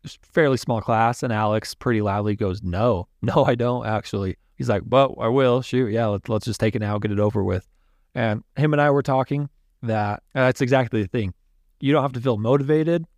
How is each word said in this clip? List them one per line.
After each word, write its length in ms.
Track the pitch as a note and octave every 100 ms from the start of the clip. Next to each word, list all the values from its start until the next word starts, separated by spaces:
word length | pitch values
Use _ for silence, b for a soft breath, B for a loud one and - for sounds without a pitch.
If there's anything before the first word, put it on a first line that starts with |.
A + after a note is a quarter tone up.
it's 120 | D3+ -
a 100 | _
fairly 320 | - D3+ B2+
small 240 | - A2+
class, 420 | - A2+ A2+ A#2+
and 100 | C3
Alex 420 | G#2+ G#2+ G#2+ - -
pretty 260 | B2 A2+
loudly 340 | G#2 G2+ G#2 G2+
goes, 280 | G2+ G2
"No, 440 | F#2 F2+ A#2+ F#2+ - _
<laughs> 60 |
no, 240 | A#2 D3+ C#3
I 100 | A#2+
don't, 300 | A#2+ B2 A2
actually." 520 | G#2+ - G2+ F#2+ F#2 _ _
He's 140 | B2
like, 140 | G2+ G#2+
"But 260 | B2+ C3+ B2+
I 80 | A2+
will. 340 | C3 B2+ B2
Shoot, 280 | B2+ B2 B2
yeah, 180 | A2 A2+
let's, 200 | G2+ -
let's 160 | A2 A2+
just 140 | G#2
take 160 | A2+ G#2
it 40 |
now, 180 | G#2 G#2
get 120 | G#2+
it 80 | G2+
over 240 | G#2 G#2
with." 240 | F#2+ F#2+ - _ _ _ _ -
And 280 | A#2 G#2+ - -
him 180 | D3+
and 80 | D3
I 80 | D3
were 120 | C#3+
talking 460 | C#3 C3 C3 C#3+ C#3+ _ _ _
that, 400 | B2 A2 G#2 G#2 _
and 100 | C3+ B2+
that's 160 | B2+
exactly 400 | C3 C3 A#2+ A2
the 40 | G2
thing. 260 | B2 G2 - _ _ _ _
You 140 | C3+
don't 80 | D3
have 120 | C3+
to 80 | B2+
feel 160 | B2+ A2
motivated, 680 | A2 C#3+ C3+ D3+ D#3+ E3+ E3